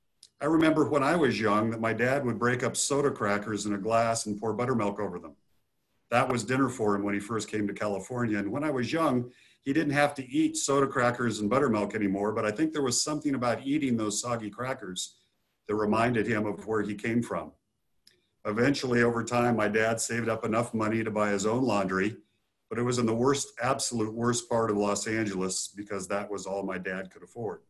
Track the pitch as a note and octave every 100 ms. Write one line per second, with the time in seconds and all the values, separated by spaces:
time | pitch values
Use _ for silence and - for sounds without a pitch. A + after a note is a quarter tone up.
0 | _ _ - _ C#3+ D#3+ D#3+ D3+ C#3+ D3
1 | C3+ F3 C#3 G#2 A2 G#2 A2+ A2+ A2+ G#2+
2 | A#2+ C#3 B2 G#2+ A#2+ B2 A#2+ - - C#3
3 | C#3+ - G#2+ G2+ G#2 G#2 G2+ G2+ G2+ A2+
4 | A#2 A2+ G#2+ G2+ A2 G#2+ B2 B2 G#2 G2+
5 | G2+ F2 E2 - _ _ _ _ _ _
6 | _ A#2 C3 B2 G#2+ C3 C3 - G#2+ G2+
7 | G2+ G2+ G2 A2 G#2 G#2+ G2+ F#2+ G#2+ G2
8 | F#2+ B2+ A#2+ G#2 G2+ C3 D3+ C3+ B2 D#3
9 | D#3 B2 B2 - _ _ - C#3+ D3 C#3
10 | D3 C#3+ B2+ C#3 D#3 D#3 - C#3 C3+ C3
11 | B2 B2 A#2+ G#2 G#2 B2+ C#3+ A2 G#2 A2
12 | G2+ G2 G#2 G#2+ G#2+ G#2 D#3 D#3 C3+ A#2+
13 | - D3+ D3 C3 A#2+ A2 C3+ D3+ C#3 A#2
14 | G#2+ G2+ B2 A#2 G#2+ G2+ B2+ C3 F#2+ F#3
15 | - - _ _ _ _ - G#2 G#2+ G#2+
16 | A#2 A#2 G2+ G#2+ G#2+ G2+ G2+ A2 G2+ G2+
17 | A#2+ A#2 A#2 F2+ D2+ - _ _ _ _
18 | _ _ _ _ A2 G#2+ B2+ C#3+ C3 A#2+
19 | A#2+ A#2 G#2+ A#2+ A#2+ A2+ G#2 G#2+ A2 A2+
20 | - A#2 A2+ A2+ A2+ A2 A#2+ A2 G#2+ A2
21 | A2 G#2+ G#2 G2+ G#2 A#2 C3 G#2 F#2+ F#2+
22 | G2+ A2 - _ _ _ _ A2 B2 B2
23 | A2+ A2+ B2+ C#3 - - B2 C3+ - A#2
24 | A2 A2+ A#2 A#2+ - A#2 A2+ G2+ G2+ G2+
25 | A2+ A2 G#2+ F#2+ F#2+ F#2 - G2 G#2 G2+
26 | F2+ G2+ G#2 G2+ F#2+ G2 F#2+ F#2 F#2 F#2
27 | F#2 - - A#2+ A2 F2